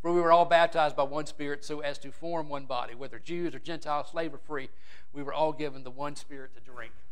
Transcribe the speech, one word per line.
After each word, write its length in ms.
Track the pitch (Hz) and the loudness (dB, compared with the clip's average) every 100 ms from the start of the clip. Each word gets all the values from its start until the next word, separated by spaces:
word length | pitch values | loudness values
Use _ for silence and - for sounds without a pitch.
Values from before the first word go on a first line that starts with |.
For 100 | 165 | 4
we 100 | 175 | 4
were 100 | 170 | 8
all 140 | 170 170 | 8 8
baptized 500 | 165 165 165 151 139 | 8 6 4 2 2
by 80 | |
one 240 | 135 143 147 | 0 0 -2
Spirit 360 | - 143 143 | -2 -2 -2
so 180 | - 151 | -4 -4
as 180 | 147 143 | -4 -4
to 120 | 139 | -6
form 380 | - 165 170 151 | -4 -2 -2 -2
one 160 | 143 135 | -4 -2
body." 300 | 123 120 117 | -2 -2 -4
Whether 240 | 135 117 | -6 -4
Jews 340 | - 175 170 | -4 -2 -2
or 60 | 135 | -2
Gentiles, 480 | - 160 151 147 139 | -4 -4 -2 -2 -2
slave 240 | 165 165 | -2 -2
or 60 | 139 | -4
free, 320 | - 151 131 - - - - | -4 -4 -4 -4 -4 -4 -4
we 80 | 143 | -4
were 120 | 143 | -2
all 200 | 147 156 | 0 0
given 300 | 143 147 135 | 0 -2 -2
the 80 | 127 | -4
one 240 | 131 143 147 | -2 -2 -2
Spirit 400 | - 139 131 120 | -4 -6 -6 -6
to 60 | |
drink. 320 | 123 123 113 - - | -6 -6 -6 -4 -4